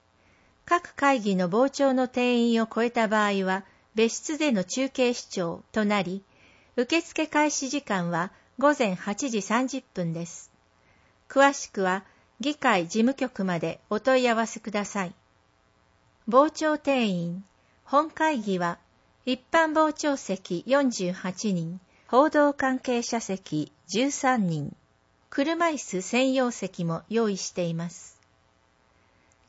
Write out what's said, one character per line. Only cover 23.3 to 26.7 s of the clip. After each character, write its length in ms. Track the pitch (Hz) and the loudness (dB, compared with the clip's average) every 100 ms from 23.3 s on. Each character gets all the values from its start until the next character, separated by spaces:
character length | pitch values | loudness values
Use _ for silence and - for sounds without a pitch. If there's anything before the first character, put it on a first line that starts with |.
| 190 - 151 147 _ - | -8 -4 -6 -6 _ -6
十 240 | 202 277 | 0 0
三 360 | 285 254 254 185 | 0 0 2 0
人、 280 | 156 143 - _ _ _ _ _ | -2 -6 -10 _ _ _ _ _
車 360 | - 277 339 339 | -2 0 2 0
椅 120 | 294 | -2
子 220 | - 185 | -6 -8
専 320 | 185 240 262 | -2 0 2
用 180 | 262 247 | 2 0
席 340 | 233 190 | -2 -8